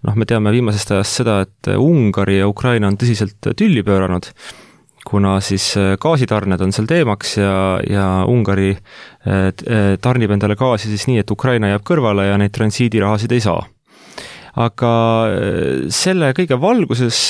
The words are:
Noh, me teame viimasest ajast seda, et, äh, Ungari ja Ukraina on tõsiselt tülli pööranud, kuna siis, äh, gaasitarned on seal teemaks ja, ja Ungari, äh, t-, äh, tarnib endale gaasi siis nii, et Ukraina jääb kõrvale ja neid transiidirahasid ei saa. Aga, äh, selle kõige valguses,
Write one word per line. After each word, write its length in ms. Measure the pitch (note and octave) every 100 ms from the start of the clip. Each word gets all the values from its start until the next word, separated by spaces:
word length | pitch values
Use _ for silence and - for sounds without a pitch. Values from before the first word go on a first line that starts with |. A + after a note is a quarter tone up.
Noh, 140 | - G#2+
me 80 | A2
teame 240 | A#2 G#2
viimasest 400 | A2+ A#2+ G#2 -
ajast 300 | G2+ G2 -
seda, 160 | A#2 G#2 F#2+
et, 240 | _ -
äh, 80 | G2
Ungari 640 | C#3 E3 A2 F#2+ G2 G2
ja 80 | G2
Ukraina 400 | G2+ B2+ A#2 G#2
on 80 | G2+
tõsiselt 540 | B2 G#2+ G2+ - - -
tülli 280 | A3 C#3 G2
pööranud, 400 | F#2+ F#2+ F2+ - - - - - _ _ _ -
kuna 300 | G2+ G2 G2
siis, 320 | G2 G2 - G#2
äh, 160 | G2 G2
gaasitarned 600 | D3+ D#3+ B2 G#2+ G2 F#2
on 140 | F#2 G2
seal 140 | A2
teemaks 480 | E3 C3+ G2+ - -
ja, 140 | G2 F#2+ F#2+ F#2 -
ja 200 | G2+ G2 F#2 F#2+
Ungari, 460 | A#2+ G2+ G2 F#2+ G2
äh, 800 | - - - - - F#2+ F#2+ -
t-, 140 | -
äh, 220 | A2+ G2+ F#2+
tarnib 320 | A#2+ B2+ A2 G2+
endale 240 | G#2 G#2
gaasi 320 | C3 A2+ G#2
siis 160 | G#2 -
nii, 160 | A#2+
et 80 | G2
Ukraina 400 | G#2 C#3 A#2+ G#2
jääb 160 | G2+ G#2
kõrvale 400 | F3 A#2+ G2+ G2
ja 140 | G2+
neid 100 | G2+ -
transiidirahasid 760 | A2 - A#2+ A2 G2 G#2+ G#2+
ei 140 | A#2+ G#2+
saa. 160 | E2 - _ _ - - - - - - -
Aga, 320 | A#2 - A#2+ A#2 A2+ A2+ A2+
äh, 360 | G2 G2 F2 D2 C2 C2+ -
selle 380 | F#3 F#3 D3 C3
kõige 220 | F3 B2+
valguses, 680 | E3 B3 F#3 A#2+ B2 - -